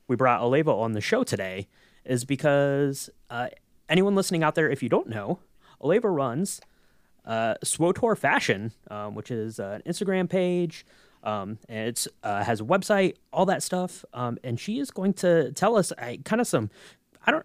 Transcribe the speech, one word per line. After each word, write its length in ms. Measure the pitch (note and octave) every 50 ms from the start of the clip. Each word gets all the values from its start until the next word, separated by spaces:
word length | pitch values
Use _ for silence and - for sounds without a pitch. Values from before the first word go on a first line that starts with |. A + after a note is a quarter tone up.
| _ -
we 80 | B2
brought 240 | A#2 C3 B2+ A#2+ F#2
Oleva 360 | A#2 A#2+ C3 D3+ D#3+ D#3 A#2+
on 160 | G2 A2+ A2+ A2
the 80 | G#2
show 240 | - - A3 B3+ B3+
today 440 | - - G2+ F#2+ F#2+ F#2 G2 G2+ - _ _ _ _ _ _ -
is 200 | - C3 B2 B2
because, 840 | C3 C#3 C3+ - D3+ C#3+ C#3+ C#3+ C#3+ C#3 C#3 C#3+ C#3 C3+ - - - - _ _ -
uh, 180 | A#2+ A#2+ A#2+ - - - _ _ _ _ _ -
anyone 260 | D#3 F3+ F#3+ G3+ G3
listening 280 | G3 F#3 - F#3 E3 D#3+
out 120 | D3+ -
there, 120 | E3 D#3 C3
if 120 | C#3 - C3
you 60 | A2+
don't 200 | - A3+ F#4+ -
know, 320 | A2+ G#2+ G2+ A2 F3+ - - _ _ _ _ _ _ - -
Oleva 300 | C#3 F3+ B3 - G#3 F3+
runs, 460 | C#3+ C3+ B2 A#2 D3 G3 G3 - - - _ _ _ _ _ _ _ _ _ _ _ -
uh, 300 | - A2+ A2+ A2+ A2+ G#2+ - -
Swotor 520 | - - - D#3+ F3 F3+ - - A3+ G#3
Fashion, 560 | - - - - C#4 - - A2 G2 G#2+ A#2 - _ - -
um, 240 | G#2+ G#2 G#2 G#2+ G#2
which 160 | G#2+ G#2 -
is, 280 | B2 A2+ G#2+ A2+ A2 -
uh, 200 | G2+ G2 G2+ - -
an 80 | - F3
Instagram 360 | - G3+ F#3+ F#3+ F#3+ F3+ E3+
page. 580 | - F#3+ F3+ F3+ F3 F3 F3 E3 - - - _ _ _ _ _ _ _ -
Um, 340 | G#2+ G#2+ G#2 F#2+ G2+ A2 G#2+ _ -
and 200 | A#2 A2 A2 A#2
it's, 180 | A#2 - - - - _ -
uh, 220 | A2 G2+ G2+ G#2
has 160 | A2+ A#2 G2+
a 40 | G#2+
website, 520 | A#2 F#3 G3 F#3 - G#3+ G3 F#3+ F3 - _ _ _ -
all 140 | D#3 F#3
that 160 | F#3+ F3+ D3+ -
stuff. 420 | - F3+ F3+ F3+ F3+ - - - - -
Um, 240 | B2 B2 A#2+ A#2+ - -
and 160 | C3 A#2 A#2+
she 180 | - - G#3+ -
is 140 | C4+ - -
going 200 | - F#3 G3+ F3+
to 360 | - - F3+ E3+ E3 C#3+ A#2 D3
tell 240 | - F3+ G#3+ A#3
us, 140 | G#3+ E3+ - E3 -
uh, 160 | A#2+ A#2+ A#2+ - -
kinda 200 | - G#3+ A#3 A#3
some, 260 | - - C3+ G#2+ G#2 - - - - - _ _ _ _ _ - -
I 40 | -
don't, 120 | -